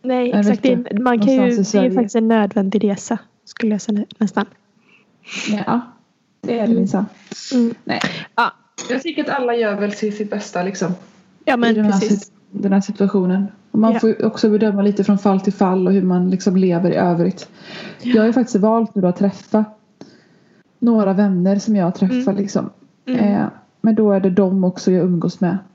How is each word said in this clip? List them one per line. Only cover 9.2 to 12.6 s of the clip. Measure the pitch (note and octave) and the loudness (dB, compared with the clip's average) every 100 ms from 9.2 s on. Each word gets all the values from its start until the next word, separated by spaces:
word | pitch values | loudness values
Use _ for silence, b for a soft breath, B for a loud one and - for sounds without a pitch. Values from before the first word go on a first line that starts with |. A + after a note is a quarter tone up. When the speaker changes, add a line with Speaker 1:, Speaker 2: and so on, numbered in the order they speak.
Speaker 2:
att | - | -4
alla | C#4 B3 A#3 | -4 -2 -2
gör | G#3+ G3+ | -2 -2
väl | G#3 | -4
till | G3+ G#3+ G#3 | -4 -6 -6
sitt | G#3 | -6
bästa, | G#3 - F3 | -8 -6 -6
liksom, | F#3 G3 F3 - - _ _ _ | -6 -4 -6 -6 -12 _ _ _
Speaker 1:
Ja, | - A#3+ | -2 0
men | A#3 | 2
Speaker 2:
i | |
den | G#3+ | 2
här | G#3 G3 | 2 2
Speaker 1:
precis. | G#3+ G#3 - | 0 -2 -4
Speaker 2:
sit-, | _ _ | _ _
den | G3+ | -6